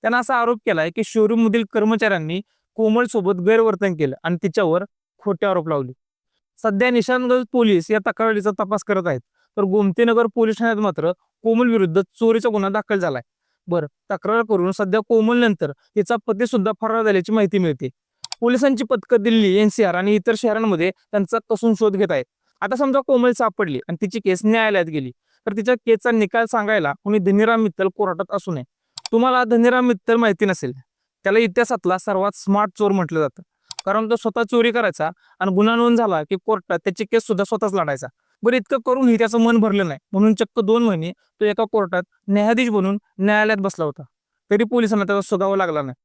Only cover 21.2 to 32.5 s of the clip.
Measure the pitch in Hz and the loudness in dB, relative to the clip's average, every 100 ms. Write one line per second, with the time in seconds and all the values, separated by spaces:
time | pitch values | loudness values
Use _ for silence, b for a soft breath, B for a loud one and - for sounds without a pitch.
21.2 | 196 233 - 220 233 214 214 196 196 151 | -2 -4 -4 -2 0 2 0 0 0 -2
22.2 | 127 _ _ _ 233 254 277 269 254 262 | -4 _ _ _ -6 -2 0 0 2 2
23.2 | 240 240 226 - 196 131 - 170 202 226 | 2 2 -2 -2 -4 -4 -6 -6 -6 -4
24.2 | 196 185 214 226 220 196 170 156 131 - | -2 0 2 2 2 0 0 -4 -8 -12
25.2 | _ _ - 208 220 247 - 220 247 233 | _ _ -8 -6 -2 -2 2 0 2 0
26.2 | 202 233 226 233 208 214 151 143 196 208 | 0 0 -2 -2 -2 -2 -2 -4 -2 0
27.2 | 185 202 220 233 214 - 190 - 202 170 | 2 2 4 2 0 0 -4 -2 -4 -4
28.2 | 190 202 - 156 127 _ _ - - 226 | -6 -6 -6 -10 -10 _ _ -16 -2 0
29.2 | 254 254 247 233 233 254 247 233 - 233 | 2 2 2 4 4 4 2 0 0 2
30.2 | 233 190 202 185 135 135 - _ _ _ | 2 2 -2 -2 -6 -10 -18 _ _ _
31.2 | 196 208 226 180 240 233 180 185 - 196 | 0 2 2 0 -2 -2 -2 -2 -2 -2
32.2 | 202 - - | -2 -4 -2